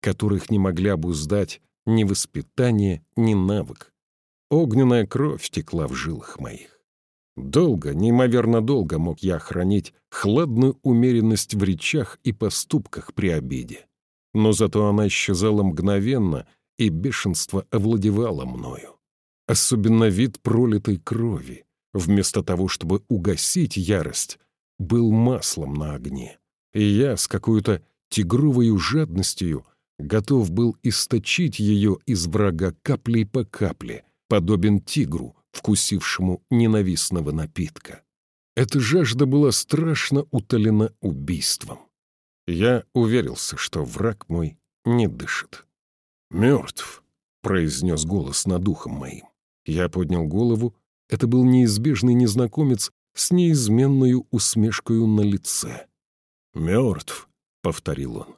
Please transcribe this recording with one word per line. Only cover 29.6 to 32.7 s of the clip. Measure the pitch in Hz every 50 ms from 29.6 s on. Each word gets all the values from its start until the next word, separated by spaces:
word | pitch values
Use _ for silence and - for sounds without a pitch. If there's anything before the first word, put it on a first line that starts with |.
| - _ _ _ _ _ _ _
готов | 76 73 101 110 101 - 139 131 110 90
был | 82 98 120 117 107 _ _
источить | 127 110 - - - - 113 101 - - 180 180 147 101 -
ее | 107 104 107 101 101 107 95 - _
из | - 127 90 82
врага | 87 78 104 104 101 87 80 92 92